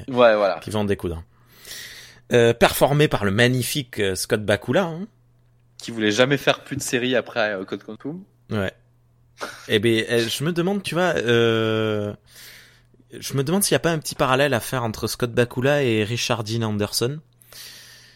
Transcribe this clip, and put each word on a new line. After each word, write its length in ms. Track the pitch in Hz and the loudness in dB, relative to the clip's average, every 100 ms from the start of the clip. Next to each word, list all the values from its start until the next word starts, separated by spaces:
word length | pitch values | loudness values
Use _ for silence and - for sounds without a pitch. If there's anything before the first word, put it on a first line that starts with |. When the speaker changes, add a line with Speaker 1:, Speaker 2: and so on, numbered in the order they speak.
| - | -4
Speaker 1:
Ouais, 280 | 123 120 107 | 4 6 6
voilà. 240 | 98 82 | 2 0
Speaker 2:
qui 120 | - | -4
va 80 | 107 | -2
en 60 | 101 | -2
découdre. 380 | 98 87 82 - _ _ - - - - - - - - | -2 -4 -8 -12 _ _ -20 -18 -16 -16 -18 -20 -20 0
Euh, 200 | 120 117 | 4 4
performé 540 | 117 185 - 143 147 151 | 4 2 4 2 4 2
par 180 | 135 101 | 2 0
le 60 | |
magnifique, 680 | 101 123 127 113 147 127 - | 2 2 2 -2 -6 -6 -4
euh, 160 | 98 92 | -2 -2
Scott 280 | - 110 | -2 -2
Bakula, 420 | 104 101 - 156 170 | 2 0 2 0 0
hein. 220 | 165 208 _ _ _ _ _ _ - | -6 -12 _ _ _ _ _ _ -18
Speaker 1:
Qui 140 | - | -12
voulait 200 | 117 107 | 0 0
jamais 260 | 104 127 139 | 4 4 4
faire 260 | 147 - | 0 -2
plus 120 | - 131 | -6 -8
de 60 | |
série 340 | - 127 123 120 | -4 -2 0 -2
après, 380 | - 120 107 | -2 -2 -2
euh, 100 | 98 | -4
Code 200 | 98 101 | -8 -10
Quantum. 400 | - 107 135 180 196 _ - | -12 -14 -12 -12 -16 _ -6
Speaker 2:
Ouais. 240 | 110 92 - _ _ _ _ _ - - - - | -4 -4 -6 _ _ _ _ _ -16 -14 -14 -2
Eh 100 | 110 | 0
ben, 240 | 117 110 104 | 2 2 0
euh, 180 | 117 113 | 0 0
je 160 | - | -2
me 80 | 147 | -2
demande, 300 | 170 175 202 | -2 -2 -2
tu 140 | - 156 | -4 -2
vois, 180 | 180 - | 0 0
euh, 1000 | 113 120 117 113 110 110 110 107 104 - _ - - - - _ _ _ _ | 2 4 4 2 0 0 0 -2 -4 -8 _ -20 -20 -20 -20 _ _ _ _
je 220 | 117 - 135 | -14 -4 -4
me 80 | |
demande 180 | 139 190 | 0 0
s'il 100 | 196 | 2
y 20 | 143 | 2
a 40 | |
pas 120 | 170 | 2
un 80 | 165 | -2
petit 160 | - - | -4 -2
parallèle 400 | 139 131 143 117 | 2 4 2 0
à 40 | |
faire 240 | - 135 | -2 -4
entre 220 | 117 - 110 | -4 -4 -6
Scott 260 | - 120 | -2 0
Bakula 520 | 117 120 - 131 147 | 2 0 0 2 2
et 200 | 131 110 | 2 2
Richard 400 | 104 117 - 117 | 0 -2 -2 -2
Dean 200 | 107 113 | -2 -2
Anderson, 560 | 110 104 104 - 120 156 - _ _ - - - - - - | -2 -2 -2 -2 -2 -4 -14 _ _ -20 -18 -20 -20 -20 -20